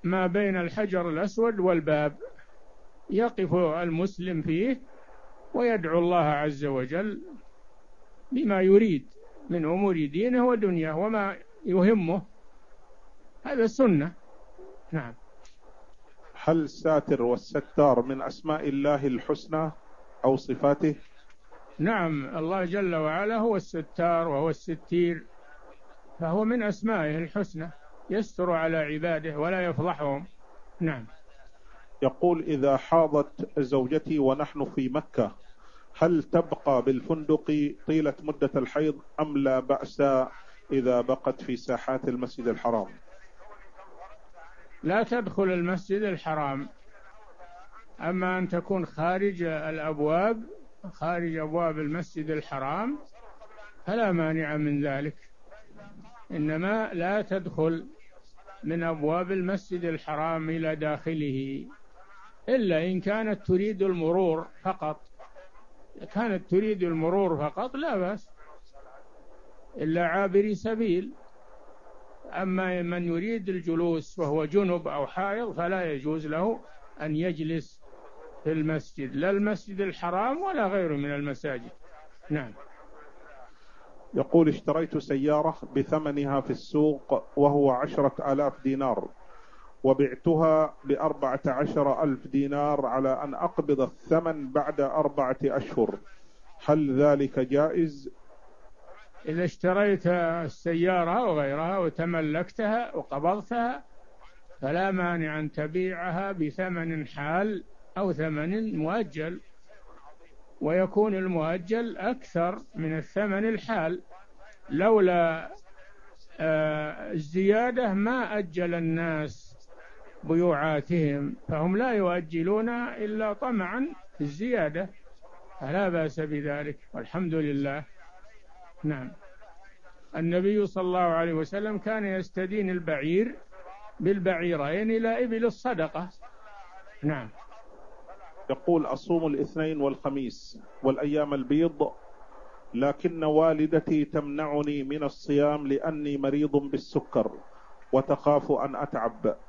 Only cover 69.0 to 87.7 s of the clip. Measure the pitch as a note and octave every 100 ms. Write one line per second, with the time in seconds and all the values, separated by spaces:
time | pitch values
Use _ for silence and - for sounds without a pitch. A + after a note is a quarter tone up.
69 | - - - - - - - - D3+ E3
70 | E3+ F3+ G3 F#3+ G#3+ G3 G#3+ A3 A3+ F3
71 | G#3 - - - - - - - - -
72 | - - - E3 F#3+ F#3 F#3 F3+ F3 F3
73 | F3 E3 G3+ A3+ F#3+ F#3 E3 E3 E3+ E3
74 | D3+ - D3+ D3+ D3+ F#3 G3 F3 D#3 C#3+
75 | C#3 - G3 G#3 A#3 E3 E3+ F#3+ F3 C#3+
76 | C#3+ D#3 D3+ D#3 G3 A3+ - - - -
77 | D3+ D3+ F3+ D#3 D#3 E3 D3 - - -
78 | - - - - D3+ D#3+ D#3 D#3 - -
79 | C3+ C3+ F3 G3+ G#3 G3+ - F#3+ G3 -
80 | F3 F3+ A3+ D4 G4 D#4+ G3 G3 E3+ C#3+
81 | C#3+ C#3+ D3 C3 D3 B2+ A#2+ - - -
82 | - - - D3+ B2 G2+ - - - -
83 | - - - - - - - - - -
84 | - - C3 E3+ D#3 A#2+ - D3+ D#3+ D3+
85 | - C#3 C#3+ D3+ D#3 - - C#3 C3+ D#3
86 | D3+ C#3+ C#3 C#3 C3+ B2+ - D3 D3+ C#3+
87 | - B2 - - C#3+ C#3+ C#3